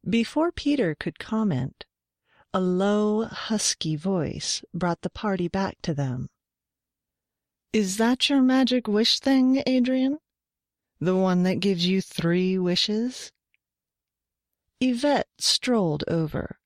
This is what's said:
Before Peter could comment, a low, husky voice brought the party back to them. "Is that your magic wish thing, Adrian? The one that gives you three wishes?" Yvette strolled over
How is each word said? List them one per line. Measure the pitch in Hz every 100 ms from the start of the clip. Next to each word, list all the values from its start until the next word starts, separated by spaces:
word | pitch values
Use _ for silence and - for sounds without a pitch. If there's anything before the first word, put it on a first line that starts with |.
Before | - 226 226 302 339
Peter | - 285 285 185
could | 151 - -
comment, | - 220 214 135 131 _ - _ _ _ _ _ _
a | 196
low, | 185 180 202 208 214 214 226
husky | - - 214 - - 160
voice | 151 180 190 147 - - - -
brought | 175 175 170
the | 170
party | - 214 190 175
back | 190 190 -
to | -
them. | 147 139 127 135 _ _ _ _ _ _ _ _ _ _ _ _ _ _
"Is | 220 190 196
that | 226 254 -
your | 277
magic | 254 262 247 247 226
wish | 208 226 -
thing, | - 269 254 262 -
Adrian? | 254 247 262 262 294 _ _ _ _ _ _ _ _
The | 160
one | 185 190 180
that | 185 190
gives | 202 180 175
you | 190
three | - - 170 175 185 185
wishes?" | 180 180 - 214 240 - - _ _ _ _ _ _ _ _ _ _ _ _ _ _ _
Yvette | 254 240 294 269 - _
strolled | - - - 233 180 151 -
over | 165 160 - - -